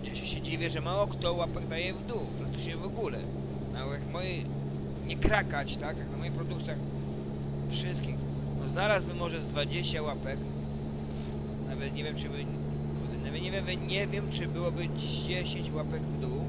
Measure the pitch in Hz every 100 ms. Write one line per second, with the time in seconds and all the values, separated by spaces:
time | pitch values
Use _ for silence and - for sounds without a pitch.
0 | - - - - - 165 165 160 160 190
1 | 202 - 175 175 165 - - 160 180 202
2 | 202 233 - - 135 - - 170 196 208
3 | 190 135 135 - - - - 127 135 143
4 | 139 160 185 170 139 139 - 139 139 -
5 | - - - 208 143 143 139 - 147 151
6 | 139 143 139 139 143 139 151 143 - -
7 | - - - - - - - - 71 71
8 | 69 - - - - - 143 - 202 214
9 | - 143 170 165 143 143 143 156 147 160
10 | 151 143 143 143 71 71 - - - 71
11 | - - - - - - - 147 139 147
12 | 147 147 147 143 143 143 143 - - -
13 | - - - 147 185 196 185 180 - 185
14 | 202 202 202 - 175 76 170 76 175 73
15 | 73 - 143 180 180 - - 156 151 151
16 | 107 73 76 73